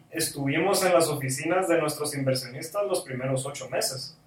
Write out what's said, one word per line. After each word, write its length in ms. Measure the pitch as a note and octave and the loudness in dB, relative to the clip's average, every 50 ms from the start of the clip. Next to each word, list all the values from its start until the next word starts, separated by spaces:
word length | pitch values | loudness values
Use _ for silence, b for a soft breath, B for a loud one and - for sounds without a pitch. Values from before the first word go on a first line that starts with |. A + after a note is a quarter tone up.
| - _ | -20 _
estuvimos 760 | - D#3+ - - - C#3+ C#3 C#3 D3 D#3+ F#3 G3 F#3+ F#3 F#3+ | -6 -4 -4 -4 -4 -2 -2 0 0 2 2 2 2 4 4
en 80 | F3+ F3 | 6 6
las 160 | E3 D#3+ D3+ | 6 6 4
oficinas 580 | C#3+ - - C3 - - D#3 E3 F3+ F#3+ F#3 E3 | 2 -2 -2 -4 -4 -2 0 2 2 2 4 4
de 120 | F3 E3 | 4 2
nuestros 360 | D3+ - - - D3 C#3+ C#3+ | 2 0 -2 -2 -4 -4 -2
inversionistas 680 | C#3 C3+ C3 C3 B2+ - A#2+ B2+ B2 - - - G3+ G#3 F#3+ | 0 0 0 0 0 -2 -6 -10 -10 -10 -6 -4 -2 0 0
los 140 | F3+ - - | 0 -2 -2
primeros 420 | - B2+ A#2+ C3 C3+ C3+ C3 - | -4 -6 -4 -2 -2 -2 -2 -2
ocho 240 | G#2+ - - - - | -6 -8 -8 -8 -4
meses. 480 | - - - - C3 B2+ - - - - _ | -2 -2 -2 -2 -4 -6 -10 -12 -16 -16 _